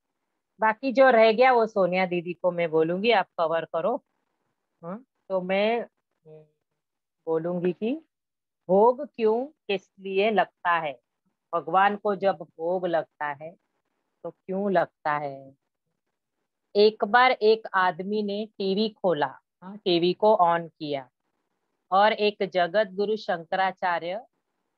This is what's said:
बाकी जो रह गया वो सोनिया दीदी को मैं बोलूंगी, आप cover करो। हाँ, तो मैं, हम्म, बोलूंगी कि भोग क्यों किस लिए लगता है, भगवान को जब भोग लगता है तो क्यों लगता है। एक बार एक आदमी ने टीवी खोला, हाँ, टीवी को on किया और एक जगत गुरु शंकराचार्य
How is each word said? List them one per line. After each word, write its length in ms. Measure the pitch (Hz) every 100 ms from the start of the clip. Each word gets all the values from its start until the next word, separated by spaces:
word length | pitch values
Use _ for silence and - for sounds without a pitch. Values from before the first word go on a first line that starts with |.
| _ _ _ _ _ _
बाकी 320 | 220 214 269
जो 180 | 233 269
रह 220 | 226 226
गया 200 | 214 254
वो 140 | 247 220
सोनिया 380 | - 180 185 185
दीदी 280 | 175 170
को 180 | 165 180
मैं 200 | 175 170
बोलूंगी, 400 | 160 160 180 220
आप 160 | 214 175 -
cover 260 | 165 165 160
करो। 400 | 170 180 254 - _ _ _ _ _ _ _
हाँ, 220 | 170 208 269 _ _
तो 120 | 190
मैं, 400 | 180 190 214 233
हम्म, 640 | 214 _ _ _ 156 156 151 _ _ _ _ _ _ _ -
बोलूंगी 480 | 160 165 175 180
कि 220 | 185 214 311 _ _ _ _ _ _ -
भोग 380 | 190 226 247 294
क्यों 400 | - 220 226 277
किस 460 | _ - 196 - _
लिए 320 | 190 190 214
लगता 480 | 202 170 _ 180 170
है, 200 | 156 127 _ _ _ _ _ 170
भगवान 400 | 147 180 196 202
को 200 | 214 190
जब 200 | 190 165
भोग 520 | 170 - 165 185 175
लगता 380 | 165 143 _ 147
है 300 | 143 160 190 _ _ _ _ _ _
तो 80 | 170
क्यों 400 | - - 190 202
लगता 460 | 175 156 _ 156 147
है। 380 | 147 135 135 139 _ _ _ _ _ _ _ _ _ _ _ 202
एक 280 | 214 214
बार 280 | 214 240 254
एक 360 | 254 214 220 -
आदमी 500 | 190 185 160 190 214
ने 220 | 208 202 220 _
टीवी 320 | 196 190 220
खोला, 500 | 220 185 151 135 131 _ _
हाँ, 140 | 185 208
टीवी 360 | 190 170 180
को 240 | 175 214 220
on 280 | 170 170 165 _
किया 300 | 151 139 127 _ _ _ _ _ _ _ _
और 220 | 185 214
एक 300 | 214 208 208
जगत 440 | 196 185 175 196 214
गुरु 300 | 185 202 214
शंकराचार्य 1080 | 208 175 160 185 190 190 185 170 165 196 262 _ _ _ _